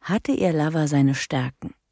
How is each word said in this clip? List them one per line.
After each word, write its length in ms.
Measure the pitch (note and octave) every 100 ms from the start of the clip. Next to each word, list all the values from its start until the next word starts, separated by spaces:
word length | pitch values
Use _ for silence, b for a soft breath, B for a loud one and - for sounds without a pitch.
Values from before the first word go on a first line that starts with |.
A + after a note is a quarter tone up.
hatte 300 | - G3+ -
ihr 220 | C4+ F3+
Lover 340 | D#3+ D3+ D#3+ D3+
seine 300 | C#3+ C#3 C3
Stärken. 580 | - C3+ B2+ - - - _